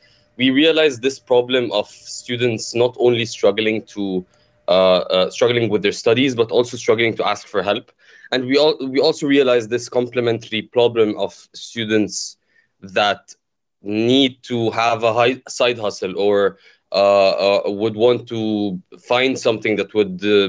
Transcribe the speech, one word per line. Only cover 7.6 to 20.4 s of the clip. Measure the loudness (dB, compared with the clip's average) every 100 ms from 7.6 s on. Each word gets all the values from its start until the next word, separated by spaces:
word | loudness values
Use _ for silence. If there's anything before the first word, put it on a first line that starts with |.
help. | -2 -4 -6 _ _ -20 -8
And | -6 0
we | 2
al-, | 2 0 -4
we | 0
also | 0 0 0
realized | 2 4 2 0
this | -6 -4
complementary | -4 -4 -2 -2 -2 -4 -8
problem | -4 0 2 2 0 0
of | -6 -8 -20
students | -20 -14 -8 -2 0 0 -4 -12 -16 _ _ _ _
that | -6 0 0 -2 -8 -20 _ _ _ _
need | -6 -2 2 2 2 -2
to | -8 -4 -2
have | 0 -2 0
a | 0
high | 2 0 0 -8
side | -2 -2 -2
hustle | -6 -6 -6 -2
or, | 0 2 0 -2 _ _ _
uh, | 2 4 4 4 2 2 2 0
uh, |
would | -2 -4 2
want | 2 2 -2
to | -6 -2 -2 -2 -6 -12 -14
find | -2 0 0 0
something | -2 -2 -2 -2
that | -2
would, | 0 -2 -2 2
uh, | 2